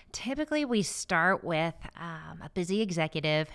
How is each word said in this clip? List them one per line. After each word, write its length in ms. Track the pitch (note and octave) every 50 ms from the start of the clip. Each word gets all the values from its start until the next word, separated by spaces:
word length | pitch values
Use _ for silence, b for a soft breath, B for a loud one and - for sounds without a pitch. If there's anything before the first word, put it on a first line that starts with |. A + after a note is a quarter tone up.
| B B
typically 540 | - - - A#3+ C4+ D4 D#4 - D4+ D4+ D4
we 160 | A#3+ A#3+ G#3
start 600 | E3+ - - - - - F#3 E3 E3 F#3 G3 - -
with, 320 | E3+ E3 D#3 E3 E3+ - - - - - -
um, 400 | E3+ E3+ E3 D#3 D#3 D#3+ E3 E3 E3
a 60 | D#3 -
busy 260 | F#3 F3 E3+ F#3+ G#3+
executive 640 | A3+ F#3+ E3+ E3 D#3 D#3 - D#3+ D3 D#3 D3+ D#3 D#3 D#3 -